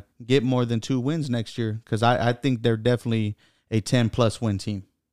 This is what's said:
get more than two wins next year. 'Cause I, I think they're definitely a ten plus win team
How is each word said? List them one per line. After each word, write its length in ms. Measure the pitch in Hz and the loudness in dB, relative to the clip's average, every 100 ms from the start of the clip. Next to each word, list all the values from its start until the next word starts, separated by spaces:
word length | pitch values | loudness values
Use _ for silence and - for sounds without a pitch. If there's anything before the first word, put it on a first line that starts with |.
| - - | -6 -12
get 180 | 113 135 | 0 2
more 220 | 127 127 | 2 0
than 160 | 120 117 | 0 -2
two 200 | - 131 | -2 -2
wins 280 | 123 165 127 | 0 -2 -2
next 300 | 120 107 - | -4 -4 -4
year. 220 | 113 107 | -4 -4
'Cause 180 | - 110 | -4 0
I, 280 | 117 123 117 | 2 4 2
I 20 | |
think 300 | 120 143 120 | 0 0 0
they're 140 | 120 113 | 0 2
definitely 600 | 117 123 120 113 104 101 _ _ - | 2 0 0 -2 -2 -4 _ _ -4
a 100 | 113 | -4
ten 280 | 104 127 117 | 0 2 2
plus 320 | - 117 - | 2 0 0
win 180 | 113 98 | -2 -2
team 260 | - 98 92 _ _ | -4 -8 -10 _ _